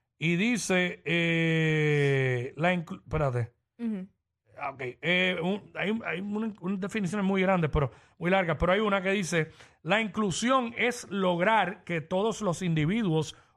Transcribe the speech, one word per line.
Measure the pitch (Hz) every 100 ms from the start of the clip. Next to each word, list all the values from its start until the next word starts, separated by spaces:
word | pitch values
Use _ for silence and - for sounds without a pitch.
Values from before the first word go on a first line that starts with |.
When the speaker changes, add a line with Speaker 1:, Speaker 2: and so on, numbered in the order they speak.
| _ -
Speaker 1:
y | 156 170
dice, | 220 240 - 185 180 180 -
eh, | 170 170 165 165 160 160 156 151 147 143 135 131 123 127 -
la | 170
inclu-, | 180 165 190
espérate. | - 156 143 120 117 _ _ -
Speaker 2:
Ujú. | 233 208 190 _ _ _ _ -
Speaker 1:
Ah, | -
ok. | 131 127 -
Eh, | 151 180 185 180
un, | 170 202 - 156
hay, | 170 226 175
hay | 165
una, | 202 208 220 202
unas | 240 202
definiciones | 190 220 185 208 190
muy | 196
grandes, | 185 185 156
pero | 151 135 - - -
muy | 170
largas, | 190 170 151
pero | 170
hay | 196
una | 220 196
que | 185
dice, | 202 170 175 156 - - _
"La | 156 202
inclusión | 220 185 208 160 233 262 233 233
es | 233 240 -
lograr | 196 185 175 185 220 180 208
que | - 170
todos | 147 185 220 -
los | 202 165
individuos | 185 160 151 220 208 156 151 - -